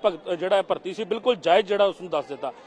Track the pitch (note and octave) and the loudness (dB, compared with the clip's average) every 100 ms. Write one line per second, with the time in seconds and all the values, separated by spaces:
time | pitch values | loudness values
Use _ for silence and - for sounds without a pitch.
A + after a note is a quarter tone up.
0 | G#3+ D#3+ - E3+ F#3 G3 F#3+ D#3+ F#3 F#3+ | 0 -2 -4 -4 2 2 2 -4 -6 -8
1 | A3 A3+ B3 G#3 E3 F#3+ G3 G3+ G3+ E3+ | -6 -2 0 0 4 4 4 2 0 0
2 | F3+ D#3 C3 C#3 C3 - | -6 -6 -6 -8 -10 -10